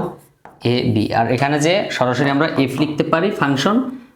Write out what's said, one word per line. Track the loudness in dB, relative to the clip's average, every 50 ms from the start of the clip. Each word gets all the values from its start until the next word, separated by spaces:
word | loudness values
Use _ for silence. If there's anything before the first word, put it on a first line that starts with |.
| 0 -4 -8 -14 -20 _ _ _ -20 -20 -16 -4 -2
এ | 0 0 0 0 0 0
বি। | 0 0 0 0
আর | 0 2 2
এখানে | 2 0 2 0 0 2
যে | 2 2 2 2 0 -2
সরাসরি | -2 -2 0 0 0 0 0 0
আমরা | 2 2 0 0
এফ | 0 0 0 0 0 -2
লিখতে | -2 -2 0 -2 -2
পারি | 0 0 0 0 0
ফাংশন, | -2 0 0 0 0 0 2 2 2 2 0 -2 -6 -12 -16 -20 _